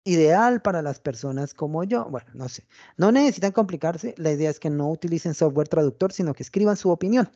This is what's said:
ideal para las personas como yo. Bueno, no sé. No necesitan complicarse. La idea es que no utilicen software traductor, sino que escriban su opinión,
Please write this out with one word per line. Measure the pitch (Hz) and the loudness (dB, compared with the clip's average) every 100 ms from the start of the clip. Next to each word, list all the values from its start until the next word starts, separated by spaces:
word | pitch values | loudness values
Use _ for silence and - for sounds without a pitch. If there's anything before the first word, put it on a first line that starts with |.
ideal | - 170 156 180 240 240 | 0 4 6 6 4 2
para | 208 175 | 0 -2
las | 147 135 | -4 -6
personas | 147 120 139 135 143 | -8 -8 -6 -6 -6
como | - 151 156 | -6 -6 -4
yo. | 190 240 226 | -2 -4 -4
Bueno, | 131 - | -10 -12
no | 120 127 | -12 -12
sé. | - - _ - - | -12 -20 _ -18 0
No | 190 | 4
necesitan | 262 285 185 196 | 4 4 2 0
complicarse. | 190 196 170 160 170 233 - | 0 -2 -2 -4 -4 -8 -4
La | 160 | -2
idea | 147 156 | 0 0
es | 147 | -2
que | 160 | -4
no | 147 147 | -2 -2
utilicen | 160 175 165 175 | -4 -4 -4 -4
software | 151 156 139 147 | 0 0 2 0
traductor, | 160 147 120 - | 0 0 0 -4
sino | - 165 | -2 -4
que | 135 | -4
escriban | 135 196 208 202 | -6 0 0 2
su | 190 | 0
opinión, | 170 185 240 190 | 0 0 0 0